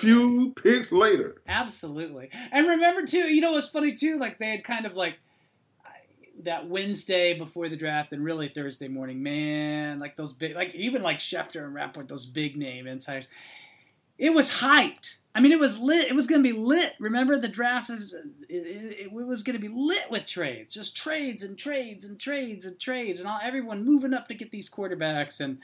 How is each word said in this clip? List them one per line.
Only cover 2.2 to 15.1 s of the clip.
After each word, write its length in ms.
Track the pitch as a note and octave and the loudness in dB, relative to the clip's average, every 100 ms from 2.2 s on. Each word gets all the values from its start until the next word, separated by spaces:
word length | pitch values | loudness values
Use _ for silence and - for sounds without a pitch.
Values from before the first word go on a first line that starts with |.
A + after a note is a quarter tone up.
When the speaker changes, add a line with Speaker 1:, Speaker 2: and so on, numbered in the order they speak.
| C3+ - B3 | -16 -16 0
Speaker 2:
And 160 | C#4 E4 | 4 4
remember, 380 | E4 E4+ F#4+ C#4+ | 6 4 4 2
too, 220 | F4 E4 | 2 4
you 100 | D#4 | 4
know 100 | E4 | 4
what's 160 | D4+ D4 | 2 0
funny, 240 | D4+ D4 | 0 0
too? 240 | - D#4 D#4 | 0 0 0
Like, 220 | A#3+ - | -4 -4
they 100 | A3 | -4
had 140 | G#3+ | -4
kind 220 | A3+ A3+ G#3+ | -4 -6 -4
of, 80 | F3+ | -4
like, 240 | E3+ D#3+ _ _ _ _ _ _ - - _ _ _ - | -4 -4 _ _ _ _ _ _ -20 -20 _ _ _ -12
that 240 | E3+ E3 E3+ | -6 -6 -4
Wednesday 720 | F#3 G3 F#3 - F#3 F3 E3 | -4 -4 -4 0 2 4 0
before 320 | D#3 F3 E3 | -6 -8 -6
the 60 | D#3 | -6
draft 360 | D#3 D3+ D3 | -2 -2 -4
and 120 | C#3+ D3+ | -4 -4
really 240 | D#3+ C#3+ | -4 -6
Thursday 380 | D3+ C#3 C3 C3+ | -6 -8 -8 -10
morning, 340 | C3+ C3 C3 | -8 -8 -8
man, 760 | C#3+ D3 D3+ D3+ D3+ D3+ D3 C#3+ | -4 -4 -2 -2 -4 -4 -6 -8
like, 160 | C#3+ - | -10 -10
those 180 | D3 | -12
big, 220 | B2+ D#3+ E3 | -8 -6 -4
like, 180 | F3+ - | -6 -4
even, 260 | A3+ B3 | -4 -2
like, 160 | F3+ D3 | 0 -2
Schefter 440 | - E3+ D#3 D#3+ | -4 -6 -6 -10
and 120 | C#3+ C#3+ | -10 -8
Rappaport, 320 | C#3+ D3 C3 | -8 -10 -12
those 180 | C#3 B2+ | -12 -8
big 320 | C3+ D3+ C#3+ | -4 -4 -4
name 280 | C3+ B2+ B2+ | -8 -8 -10
insiders, 400 | C3 C#3 C3+ C3 - - - - _ _ _ _ - | -10 -10 -10 -12 -18 -20 -20 -20 _ _ _ _ 0
it 160 | D4 | 4
was 160 | D#4+ - | 6 4
hyped. 600 | - C4 D4 G#3+ - - | 2 6 6 6 -2 -16